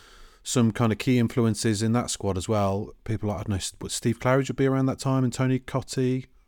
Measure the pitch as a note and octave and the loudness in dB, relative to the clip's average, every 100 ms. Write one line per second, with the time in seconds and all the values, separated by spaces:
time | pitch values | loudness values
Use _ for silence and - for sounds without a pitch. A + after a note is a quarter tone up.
0 | - - - - - B2+ A#2 - A#2 G#2 | -20 -20 -20 -16 -2 4 4 4 2 2
1 | - B2 A2+ - A2+ G#2 A#2 G#2 A2 A#2+ | 2 2 2 2 2 2 0 0 2 0
2 | - - G2+ F#2 F2+ G#2+ G2 G2 A2 - | -2 -4 -4 -2 0 0 0 -2 -6 -12
3 | - A2 G#2 G2+ - F#2+ - - F#2 - | -8 -4 -4 -4 -4 -4 -4 -8 -10 -4
4 | A#2+ A2 B2+ C3+ C3 B2+ C3+ C3+ C3+ C3+ | -2 0 2 2 0 0 2 2 0 0
5 | C#3 C3 B2+ - C3 B2+ - C3 - - | 0 2 2 0 0 0 -2 -6 -4 -2
6 | B2+ C3 - _ | 0 -2 -6 _